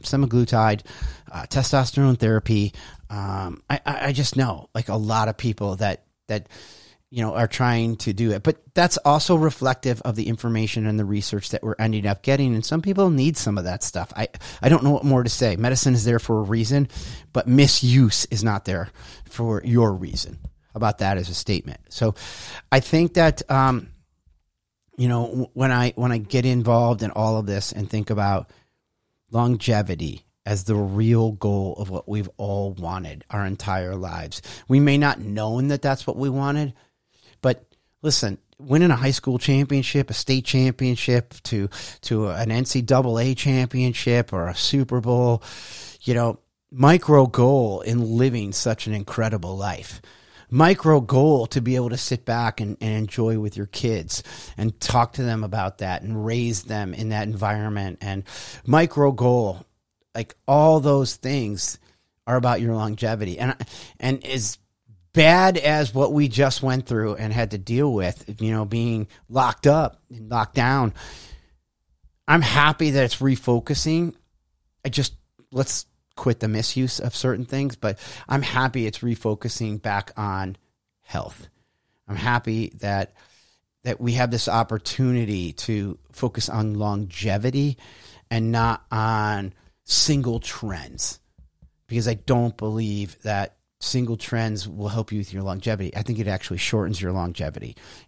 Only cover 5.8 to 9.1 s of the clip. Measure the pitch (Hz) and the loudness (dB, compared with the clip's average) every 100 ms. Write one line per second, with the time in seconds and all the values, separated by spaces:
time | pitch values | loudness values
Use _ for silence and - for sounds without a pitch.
5.8 | 104 92 _ _ _ 107 - - - - | -2 -4 _ _ _ -8 -8 -20 -20 -20
6.8 | - _ _ 123 110 78 117 - 123 117 | -20 _ _ -6 -4 0 -2 0 0 2
7.8 | 117 110 - 98 113 101 131 - _ - | 0 -2 -4 0 0 0 0 -2 _ 0
8.8 | 175 - - | 2 2 2